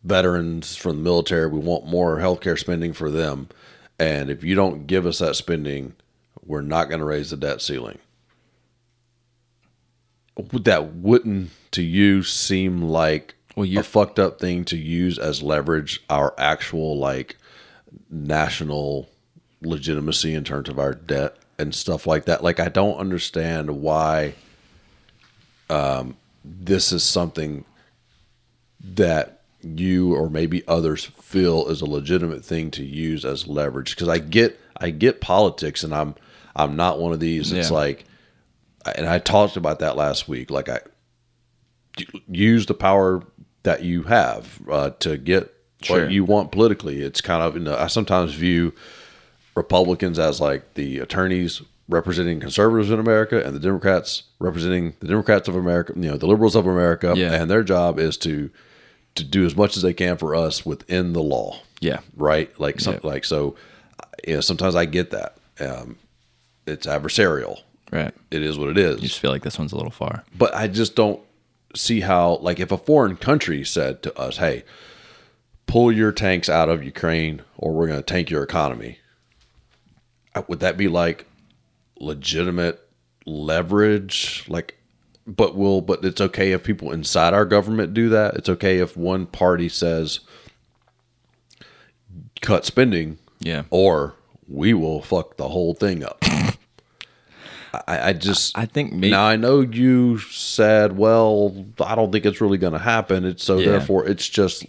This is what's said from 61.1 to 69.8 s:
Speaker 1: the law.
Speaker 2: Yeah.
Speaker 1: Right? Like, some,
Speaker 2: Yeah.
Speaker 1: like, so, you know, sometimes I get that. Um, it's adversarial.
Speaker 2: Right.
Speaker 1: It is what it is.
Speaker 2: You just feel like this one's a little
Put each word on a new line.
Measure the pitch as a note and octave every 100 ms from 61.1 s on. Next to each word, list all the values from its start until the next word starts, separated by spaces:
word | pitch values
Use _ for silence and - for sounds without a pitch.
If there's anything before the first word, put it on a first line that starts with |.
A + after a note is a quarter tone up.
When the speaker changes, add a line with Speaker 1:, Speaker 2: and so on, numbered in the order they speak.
Speaker 1:
the | E2+
law. | D2+ C2 G1+ - _ -
Speaker 2:
Yeah. | E2 - - -
Speaker 1:
Right? | D2 D#2 D#2+ -
Like, | D2 -
some, | -
Speaker 2:
Yeah. | -
Speaker 1:
like, | D#2 C#2
so, | - D2+ C#2+ - - - _ - - - -
you | D2+
know, |
sometimes | - F2 F#2 F2
I |
get | E2+ E2 F2
that. | - G1+ _ _ -
Um, | C2+ B1 B1 A#1 _ _ _ _ _ _ -
it's | D2+ D2+
adversarial. | D2 D2 - G2 D2 G1+ G1+ _ _ _
Speaker 2:
Right. | - D#2 - _
Speaker 1:
It | D#2
is | D2+ D2
what | C#2+
it | F2
is. | F2+ B1
Speaker 2:
You | C2
just | -
feel | C#2
like | C2+
this | D2 -
one's | D2+
a |
little | D2